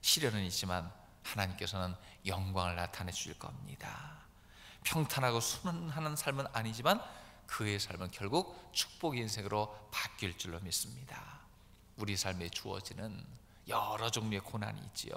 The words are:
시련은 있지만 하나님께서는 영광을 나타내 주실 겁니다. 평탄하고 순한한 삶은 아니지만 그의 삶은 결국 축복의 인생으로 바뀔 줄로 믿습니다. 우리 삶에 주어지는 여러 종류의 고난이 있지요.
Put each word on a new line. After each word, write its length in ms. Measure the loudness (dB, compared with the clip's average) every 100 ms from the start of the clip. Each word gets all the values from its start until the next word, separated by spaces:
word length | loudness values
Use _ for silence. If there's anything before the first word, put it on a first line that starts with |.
시련은 420 | 6 6 6 4 2
있지만 460 | 2 2 2 0 -8 -18 -12
하나님께서는 720 | -6 2 2 2 -2 0 -2 -2 -10 -6 -2
영광을 500 | 0 2 2 2 2
나타내 360 | -2 -2 -4
주실 260 | -4 -4 -6
겁니다. 880 | -8 -8 -10 -8 -8 -8 -10 -12 -16 -20 -20 -18 -18 -4
평탄하고 580 | 0 4 4 6 6 6
순한한 760 | 4 0 0 -2 -2 -2 0 0
삶은 320 | 0 0 0
아니지만 480 | 0 0 4 6 6 2 -12 -16 -18 -6
그의 320 | 0 2 4
삶은 320 | 0 -2 -4
결국 600 | -2 2 2 2 -6 -4
축복의 500 | 0 0 2 0 2
인생으로 680 | 0 -2 2 2 2 -2 -6
바뀔 460 | -2 -2 -2 -2 -2
줄로 220 | -6 -4
믿습니다. 800 | -2 0 -2 -6 -10 -10 -10 -14 -16 -20 -20 -20 -20 -6
우리 200 | -2 0
삶에 320 | 2 0 -2
주어지는 760 | -4 -4 -4 -6 -6 -6 -6 -10 -14 -18 -18 -2
여러 420 | 2 2 2 2
종류의 320 | 2 2 0
고난이 380 | -2 -4 -2 -4 -8
있지요. 260 | -8 -6